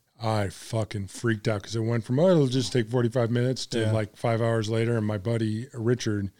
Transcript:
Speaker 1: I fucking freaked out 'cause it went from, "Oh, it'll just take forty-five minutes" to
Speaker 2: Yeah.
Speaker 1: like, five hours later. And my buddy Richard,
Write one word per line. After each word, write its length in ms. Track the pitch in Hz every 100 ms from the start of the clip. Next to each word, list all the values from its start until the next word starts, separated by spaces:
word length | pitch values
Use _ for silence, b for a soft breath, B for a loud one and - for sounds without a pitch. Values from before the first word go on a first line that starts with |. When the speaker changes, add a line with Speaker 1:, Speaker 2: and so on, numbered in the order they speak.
| b -
Speaker 1:
I 280 | 113 110 98
fucking 560 | - - 113 104 104 95
freaked 420 | - 117 110 120
out 140 | 104
'cause 120 | -
it 60 | 113
went 240 | 113 117
from, 140 | 107 127
"Oh, 100 | 185
it'll 160 | 175 135
just 260 | 131 113
take 180 | 127 110
forty-five 400 | 127 117 127 117
minutes" 340 | 120 123 123 -
to 140 | 117
Speaker 2:
Yeah. 120 | 110
Speaker 1:
like, 240 | 110 104 -
five 260 | 120 113
hours 260 | 117 113 107
later. 300 | 113 117 117
And 80 | 107
my 100 | 107
buddy 500 | 101 117 110 107 131
Richard, 580 | 123 113 123 113 104 101 B